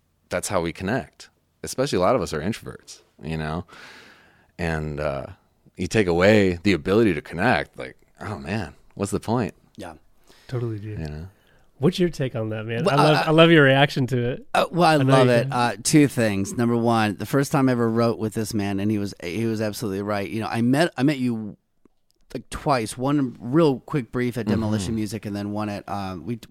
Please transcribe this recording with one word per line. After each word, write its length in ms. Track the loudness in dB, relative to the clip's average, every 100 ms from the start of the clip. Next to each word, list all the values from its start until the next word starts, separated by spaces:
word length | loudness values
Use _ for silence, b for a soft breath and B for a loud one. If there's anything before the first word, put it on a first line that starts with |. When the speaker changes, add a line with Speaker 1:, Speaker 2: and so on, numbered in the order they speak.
| _ _ -8
Speaker 1:
that's 180 | -6 -2
how 140 | -2
we 100 | -2
connect. 580 | -4 -4 -4 -6 -16 -20 _ _ _
Especially 340 | -8 -4 -2 2
a 40 |
lot 140 | 2 2
of 60 |
us 120 | -2
are 60 | -4
introverts, 640 | -4 -6 -10 -18 -20 -20 _ _
you 160 | -8 -6
know? 280 | -4 -6 -8 B B B B B B B B -6
And, 420 | -4 -4 -4 -4
uh, 260 | -4 -6 -10 -16 _ _ _ -8
you 120 | -2
take 200 | 0 2
away 520 | 4 6 6 4 2
the 100 | 0
ability 400 | 0 2 2 2 0
to 60 |
connect, 560 | -4 -2 0 0 -2 -12
like, 200 | -16 -18 _ -14
oh 160 | -10 -10
man, 380 | -6 -6 -8 -14 _
what's 180 | -8 -4
the 80 | -4
point? 340 | -2 -2 -2 -8 _ -16
Speaker 2:
Yeah. 180 | -16 -16 _ _ b b b
Speaker 3:
Totally, 300 | -8 -6 -8
dude. 200 | -10 -10
Speaker 1:
You 60 | -10
know? 200 | -10 -14 _ _ _ _ -2
Speaker 3:
What's 180 | 0 0
your 120 | -2
take 260 | -2 -6 -6
on 140 | -6
that, 160 | -6 -6
man? 160 | -2
Speaker 2:
Well, 160 | 0 4
Speaker 3:
I 40 |
love, 140 | 4 4
Speaker 2:
uh, 60 | 4
Speaker 3:
I 60 |
love 180 | 6 8
your 140 | 8
reaction 420 | 8 6 4 0 -2
to 100 | -2 -2
it. 120 | -6 -2
Speaker 2:
Uh, 140 | -2 0
well, 180 | 2 4
I 60 |
Speaker 3:
I 40 | 4
know 160 | 6
Speaker 2:
love 140 | 6 6
Speaker 3:
you 60 |
Speaker 2:
it. 100 | 4 2
Speaker 3:
can. 60 |
Speaker 2:
Uh, 220 | 0 -2 -2
two 260 | 4 6 6
things. 460 | 4 0 0 -2
Number 240 | -2 0 2
one, 380 | 2 2 2 -2
the 100 | -2
first 260 | -2 0
time 180 | 2 2
I 20 |
ever 180 | 2 2
wrote 300 | 2 2 0
with 160 | -4 -4
this 180 | -4
man, 260 | -2 -2 -2
and 120 | 0
he 80 | -2
was, 160 | -4 -8
he 220 | -8 -4 -2
was 160 | -2
absolutely 420 | -4 -4 -6 -4
right. 260 | -4 -4 -4
You 120 | -6
know, 60 | -4
I 140 | 0
met, 320 | 2 2 0 0
I 60 |
met 160 | 0 0
you, 400 | -2 -4 -8 -14 _ _ _ _ _ _ -14 -14
like, 120 | -12
twice. 480 | -6 -2 -2 -2 -4
One 360 | -2 0 -2 -6
real 400 | 0 2 4 2
quick 320 | -4 -6 -4
brief 260 | -4 -4 -2
at 80 | -2
Demolition 440 | 0 0 -2 -2
Speaker 1:
Mm-hmm. 60 | -4
Speaker 2:
Music, 280 | -4 -6 -8
and 100 | -6
then 160 | -6
one 160 | -6 -6
at, 140 | -8 -8
uh, 300 | -8 -6 -8
we, 180 | -8 -10 -6